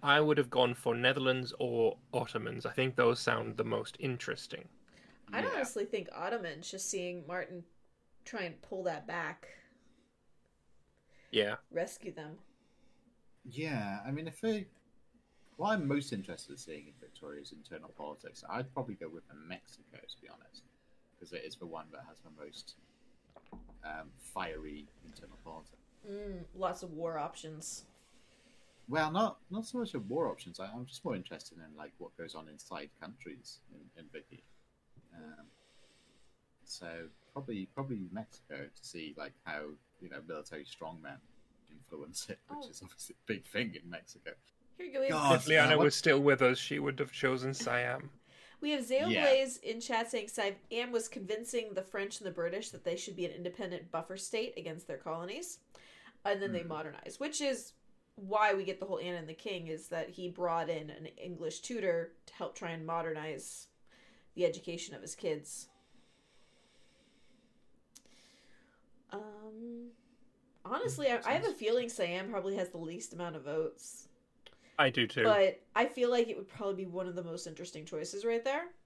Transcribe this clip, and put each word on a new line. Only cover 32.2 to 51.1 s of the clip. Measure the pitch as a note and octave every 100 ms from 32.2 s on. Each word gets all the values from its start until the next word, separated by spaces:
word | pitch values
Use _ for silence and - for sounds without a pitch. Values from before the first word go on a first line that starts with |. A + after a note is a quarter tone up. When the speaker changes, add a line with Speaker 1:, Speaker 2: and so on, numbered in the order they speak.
| E2
Speaker 3:
on | D#2+ D#2
inside | D2+ - E2+ D2 _
countries | D#2+ A#2 F2 B2+ - - -
in, | - - -
in | -
Vicky. | D3+ - B2 _ - _ _ _ - -
Um, | E2+ D#2 D2+ D2+ _ _ - - _ _ _ - _ _ _
so | - - F2 E2 E2 - _
probably, | - C3+ A2 F#2+
probably | - C3+ A#2 F2+
Mexico | F#2+ A2 - _ C#2 C#2+
to | -
see, | - E2+ D#2+ D2
like, | D2+ -
how, | - D2+ D2+ D2+ _ _
you | F2+
know, | C#2+ D#2
military | D#2 D2 D#2+
strongmen | C#2+ - D#2+ E2 D2+ C#2+ - - _ _ _
influence | D2+ - D#2 D2 - -
it, | - _
which | D4 C4+
Speaker 2:
Oh. |
Speaker 3:
is | -
obviously | F#2+ - - -
a | -
big | G#2 -
thing | G#2 A#2+ F2
in | E2+
Mexico. | E2+ - - - - _ _ _ -
Speaker 2:
Here | F4+
you |
go, | C4+
we | C4+
have |
Speaker 3:
God, | D#3 C#3+ C3+
Speaker 1:
If | C#3
Liana | D#3+ D3
Speaker 3:
yeah, | D#3
what |
Speaker 1:
was | D3
still | - - C#3
with | C#3+ C3
us, | B2+ B2+
she | - D3
would | C#3+ C3
have | C#3+
chosen | - C3+ C3 C3
Siam. | C3+ - A#2+ B2 C3 C#3 - _ - - -
Speaker 2:
We | D4
have | D4
Zale | A#3 C4 E4
Speaker 3:
Yeah. | - D4
Speaker 2:
Blaze | C4+ C4+ B3
in | - A3+
chat | A#3 A#3 A#3
saying | A#3+ G#3
Siam | - G3+ G3 - A3+ B3
was | A#3+
convincing | A3+